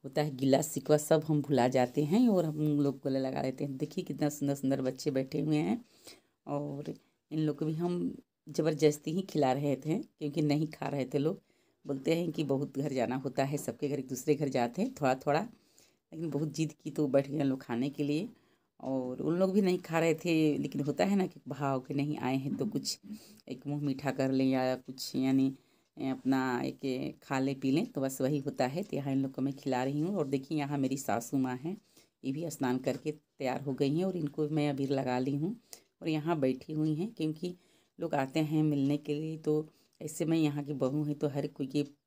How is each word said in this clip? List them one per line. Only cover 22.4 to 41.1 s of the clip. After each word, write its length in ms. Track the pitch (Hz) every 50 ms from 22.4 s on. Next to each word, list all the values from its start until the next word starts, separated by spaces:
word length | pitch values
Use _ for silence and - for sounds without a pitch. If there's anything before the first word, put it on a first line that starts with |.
| 131 143 -
तो 100 | - 147
कुछ 320 | 214 - - - - - - _ - 208 - - - - - _ -
एक 180 | 131 135 -
मुँह 160 | 139 143 147
मीठा 280 | 147 143 131 135 - 135
कर 180 | 131 135 131 135
लें 120 | 135 131 131
या 280 | 131 131 131 131 127 127
कुछ, 380 | 127 - - 127 - - - -
यानी 380 | 131 131 131 131 135 135 135 131 - _ _ _ _ _ _ _
अपना 640 | - 135 135 131 131 - 131 135 131 131 131 123 123
एक 580 | 135 135 135 - - 135 127 131 139 143 135 _
खा 160 | - - 139 131
लें 160 | 131 139 139 135
पी 100 | - 135
लें, 140 | 131 160 226
तो 140 | 262 - 147
बस 200 | 135 135 131 -
वही 180 | 135 131 151 143
होता 260 | 143 143 135 - 135
है। 160 | 123 139 175
तो 140 | - - -
यहाँ 160 | 143 139 143
इन 100 | 135 135
लोग 100 | 135 135
को 100 | 135 -
मैं 100 | 131 139 139
खिला 280 | 139 - 139 127 123 127
रही 160 | 135 143 147
हूँ। 160 | 151 180 208
और 100 | 190 151 135
देखिए 300 | 139 135 135 - 160 151
यहाँ 200 | 143 139 147 147
मेरी 180 | 131 131 131
सासू 420 | 143 - - - 113 - - - 135
माँ 180 | 131 127 127
हैं, 200 | 123 131 165 196 208 _ _ _ - - _ _ _ -
ये 80 | 131
भी 160 | 135 151 170 160
स्नान 280 | - - 143 123 123 131
करके 300 | 127 139 123 - - 156
तैयार 500 | 151 - _ _ _ _ 139 127 131 143
हो 120 | 135 143 135
गई 220 | 123 147 139 147
हैं 80 | 160 185
और 120 | 196 185
इनको 320 | 175 156 143 - - 156 147
मैं 180 | 156 151 147 147
अबीर 200 | 139 135 139 131
लगा 280 | 139 135 135 127 123 127
ली 180 | 131 139 139
हूँ। 200 | 139 151 185 240 - _ _ - - _ _ _ _
और 60 | - 165
यहाँ 300 | 156 156 147 165 175 151
बैठी 320 | 131 131 131 131 - -
हुई 220 | 156 156 156 156 151
हैं, 180 | 147 180 233
क्योंकि 420 | - - 160 156 156 156 - 175 175 - _ _ _ _ _ _ _ -
लोग 160 | 170 165 156
आते 240 | 143 135 135 135 160
हैं 200 | 156 147 156 156
मिलने 340 | 156 151 147 143 135 135 147 147
के 160 | 151 - 147
लिए, 220 | 147 160 156 160 156
तो 300 | 156 151 151 151 156 156 _ _ _ _ _ _
ऐसे 240 | - 151 156 - 170
मैं 140 | 156 165 165
यहाँ 240 | 156 147 143 147 143
की 80 | 139 151
बहू 280 | 131 131 127 139 151 151
हूँ 100 | 147